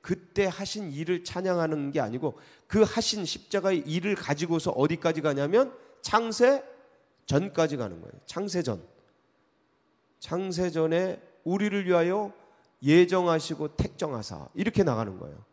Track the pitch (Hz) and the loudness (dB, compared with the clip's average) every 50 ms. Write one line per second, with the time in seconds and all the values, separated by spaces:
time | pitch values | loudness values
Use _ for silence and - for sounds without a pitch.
0 | _ - 180 190 - - _ 202 202 190 165 - 196 - - 208 202 165 139 143 | _ -4 -6 -6 -6 -6 _ 0 0 0 -2 -6 -8 -8 -8 -8 -8 -8 -6 -6
1 | 160 160 180 170 175 - - 175 185 190 180 175 165 160 160 151 143 139 143 156 | -2 -2 -2 -4 -4 -8 -8 -4 -2 0 0 2 0 0 0 -2 -4 -2 -2 -2
2 | 127 107 117 127 156 147 - - - - - _ _ _ - 214 214 - - 226 | -2 -2 -4 -4 -4 -4 -6 -6 -20 -20 -20 _ _ _ 4 4 4 4 4 -2
3 | 220 - - 208 185 151 - - - _ - 196 175 190 190 165 - 151 156 180 | -2 -2 -2 -2 -4 -6 -6 -10 -8 _ -2 0 2 2 0 0 -2 -2 -4 -2
4 | 165 208 202 - - - 147 147 165 165 165 160 - 175 - - 139 151 170 165 | 0 -2 -2 -2 -2 -4 -2 -2 0 -2 -2 0 0 -2 2 2 2 2 2 0
5 | - 170 160 156 143 156 143 139 139 147 185 233 277 254 - - - - - _ | 0 0 0 2 0 0 0 0 0 2 4 2 2 2 -2 -18 -20 -20 -20 _
6 | - - - 220 233 226 220 - 240 254 277 269 - - - - _ _ _ _ | -4 2 2 2 2 2 2 4 4 4 4 2 -2 -10 -20 -20 _ _ _ _
7 | _ _ _ _ _ - - 143 185 196 - - 160 156 147 131 117 101 87 82 | _ _ _ _ _ 0 0 0 0 0 0 0 0 0 0 -4 -6 -8 -8 -12
8 | 85 - - - _ - - 170 202 202 165 175 160 127 107 87 - - _ _ | -16 -18 -20 -20 _ -12 -8 -6 -6 -4 -2 -2 -2 -2 -4 -6 -8 -18 _ _
9 | _ _ _ _ _ _ _ _ _ _ _ _ _ _ _ _ _ _ _ _ | _ _ _ _ _ _ _ _ _ _ _ _ _ _ _ _ _ _ _ _
10 | _ _ _ _ - - 165 180 190 190 180 165 185 180 160 165 160 160 165 170 | _ _ _ _ -10 -6 -6 -4 -4 -4 -2 -2 -2 -2 0 0 0 2 2 0
11 | 185 190 175 - - - _ _ _ 165 180 196 208 208 196 202 190 180 180 170 | 0 -2 -4 -8 -12 -20 _ _ _ -2 0 0 0 0 0 -2 2 4 4 4
12 | 165 170 185 208 214 196 - - - - _ _ _ _ _ _ 131 139 156 170 | 4 2 0 -2 -4 -6 -10 -16 -20 -20 _ _ _ _ _ _ 2 6 8 8
13 | 180 175 185 185 180 175 165 160 156 - 160 139 151 147 - - - - - - | 8 6 4 2 2 2 2 2 0 -4 -6 -6 -6 -6 -2 -2 -2 -2 -2 -6
14 | 185 156 135 113 104 - - 78 71 - _ - 202 - - 214 190 156 123 110 | -6 -4 -4 -6 -8 -8 -12 -12 -14 -12 _ -2 -2 0 2 2 4 4 2 0
15 | 113 101 92 92 - 73 71 - - _ | -2 -4 -6 -10 -12 -14 -14 -18 -20 _